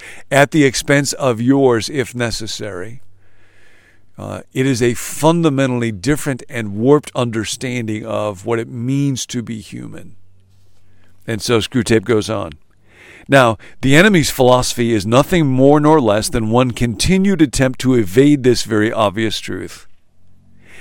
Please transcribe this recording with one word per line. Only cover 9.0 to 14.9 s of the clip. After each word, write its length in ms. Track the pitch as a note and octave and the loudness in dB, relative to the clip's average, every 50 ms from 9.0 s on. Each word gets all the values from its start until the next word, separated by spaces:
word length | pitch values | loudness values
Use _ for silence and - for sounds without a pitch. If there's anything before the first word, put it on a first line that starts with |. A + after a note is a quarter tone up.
| C#3+ C#3 C3+ A2+ - | 0 0 -2 -4 -6
to 160 | - - B2 | -8 -8 -8
be 180 | A2+ A2+ A#2 A2 | -8 -8 -10 -12
human. 560 | F#2+ - A#2+ A#2+ A#2+ A2+ - - - - - - - - - - _ _ _ - - - - - - - - - - - - - - | -12 -14 -16 -14 -14 -14 -14 -16 -16 -16 -18 -18 -20 -20 -20 -20 _ _ _ -20 -20 -20 -20 -20 -20 -20 -20 -20 -20 -20 -20 -14 -10
And 160 | - A2+ G#2+ | -8 -8 -6
so 180 | - - A#2+ A2 | -2 0 0 0
Screwtape 460 | G2 - - B2+ G#2+ - A2+ A2 G2 | 0 -2 -2 -2 0 2 2 0 2
goes 240 | B2 A#2+ G#2+ F#2+ G#2 | 0 0 0 0 -2
on. 240 | A2 G2+ F#2+ E2 - - - _ _ _ _ _ _ - - - - - - - | -6 -6 -8 -10 -12 -16 -20 _ _ _ _ _ _ -20 -20 -20 -20 -18 -2 2
Now, 300 | C3+ C3+ B2+ A#2 A2 - - - - - | 4 4 6 4 2 -2 -6 -16 -10 -4
the 140 | - C3+ C3+ | 0 4 6
enemy's 340 | D#3 F#3+ A3 G3+ E3+ C3+ - | 6 6 6 6 4 2 0
philosophy 640 | - - C3 B2 B2 B2+ B2 - - A#2+ A#2+ A#2 | 0 2 4 4 4 4 2 0 -2 -2 0 0